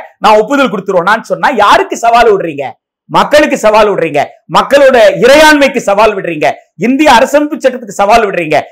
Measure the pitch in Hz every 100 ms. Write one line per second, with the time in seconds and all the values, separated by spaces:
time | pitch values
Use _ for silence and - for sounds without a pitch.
0 | - - 202 214 214 285 254 190 190 185
1 | 180 226 - 165 220 269 202 330 381 -
2 | 233 233 233 190 170 143 127 - _ _
3 | - 160 202 294 302 269 214 214 208 190
4 | 165 143 - - - 180 208 285 269 247
5 | 202 160 233 294 311 294 269 254 202 196
6 | 220 196 170 160 147 - _ - 226 269
7 | 302 233 - 285 294 302 262 247 214 180
8 | 202 233 208 175 156 147 -